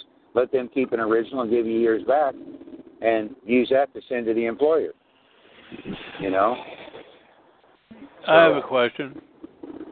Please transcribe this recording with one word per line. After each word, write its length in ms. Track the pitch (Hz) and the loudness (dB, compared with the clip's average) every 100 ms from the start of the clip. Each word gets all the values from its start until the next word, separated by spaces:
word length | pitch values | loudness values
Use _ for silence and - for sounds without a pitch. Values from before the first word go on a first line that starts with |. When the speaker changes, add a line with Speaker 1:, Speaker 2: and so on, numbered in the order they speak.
| - _ _ | -14 _ _
Speaker 1:
let 180 | 113 123 | 0 0
them 180 | 131 123 | 0 -2
keep 180 | - 127 | -2 -2
an 80 | 117 | 0
original 420 | 110 113 113 135 | 0 0 0 -4
and 100 | 117 | 0
give 140 | 120 113 | 0 0
you 140 | 113 | 0
yours 240 | 117 110 - | 2 0 2
back, 260 | 139 143 - - - - - - - | 2 2 -4 -14 -18 -18 -20 -20 -4
and 340 | 110 113 107 - | 0 0 -2 -10
use 260 | - 123 117 | 0 2 4
that 220 | 131 139 | 2 0
to 80 | 113 - | -4 -8
send 180 | 123 113 | -4 -2
to 60 | |
the 120 | 113 117 | 0 0
employer. 460 | 113 147 160 87 - _ _ _ _ _ - - - - - - - | 0 2 2 0 -8 _ _ _ _ _ -20 -20 -16 -12 -12 -12 -8
You 120 | 98 | -4
know? 240 | 92 104 123 - - - - - - _ _ _ _ _ _ _ - - - - | 2 2 0 -8 -18 -18 -20 -20 -20 _ _ _ _ _ _ _ -20 -20 -10 4
Speaker 2:
I 160 | 160 | 6
have 100 | 165 | 8
Speaker 1:
So, 60 | 143 | 4
Speaker 2:
a 80 | 127 | 0
question. 540 | 131 120 - 139 - - _ - - - - - | 0 0 -2 -12 -12 -20 _ -20 -20 -18 -16 -18